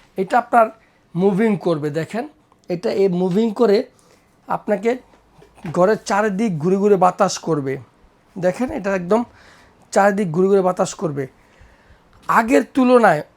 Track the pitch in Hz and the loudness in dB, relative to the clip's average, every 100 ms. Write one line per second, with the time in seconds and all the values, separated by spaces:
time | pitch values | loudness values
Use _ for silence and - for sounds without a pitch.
0 | _ - 190 240 233 240 226 - _ _ | _ -8 -2 -2 2 2 2 -2 _ _
1 | _ 170 196 190 226 190 180 160 147 151 | _ -2 0 2 0 0 -2 -2 -4 -6
2 | 151 214 302 - _ _ - 175 220 - | -6 -8 -10 -16 _ _ -10 -8 -4 0
3 | 190 175 185 180 233 208 226 202 262 _ | 0 0 0 0 0 0 2 2 0 _
4 | _ _ _ _ - 170 - 202 226 254 | _ _ _ _ -8 -8 -2 -2 -2 -4
5 | - _ _ _ _ - - 160 185 220 | -8 _ _ _ _ -18 -6 0 2 2
6 | - 202 214 190 226 160 165 196 202 196 | -2 -2 -2 -2 -2 -2 0 0 2 4
7 | 185 - 190 - - 151 135 135 117 _ | 2 2 -2 -2 -4 -4 -4 -8 -12 _
8 | _ _ _ 190 180 180 262 302 196 196 | _ _ _ -6 -4 -4 -6 -6 -6 -6
9 | 175 214 240 - - - _ _ _ 208 | -2 -2 -2 -12 -20 -20 _ _ _ 2
10 | 196 196 190 156 190 196 185 180 185 - | 2 2 -2 0 2 2 2 0 -4 -4
11 | 165 139 131 _ _ _ - _ _ _ | -8 -6 -10 _ _ _ -20 _ _ _
12 | _ _ - 190 226 277 226 - 247 247 | _ _ -2 0 2 2 2 0 4 6
13 | 214 151 - | 6 2 -2